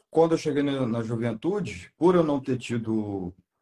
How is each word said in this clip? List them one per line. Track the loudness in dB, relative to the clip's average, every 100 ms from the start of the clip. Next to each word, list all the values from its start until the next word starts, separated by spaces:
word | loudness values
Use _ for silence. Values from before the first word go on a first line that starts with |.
| _
quando | 2 4
eu | 2
cheguei | 0 0
na, | 0 0 -2
na | -2
juventude, | -4 -4 -4 -4 -2 -2 -4 -10 -16 0
por | 4 6
eu |
não | 4 0
ter | 0 -4
tido | -2 -4 -2 -2 -2 -6 -8 -10 _ _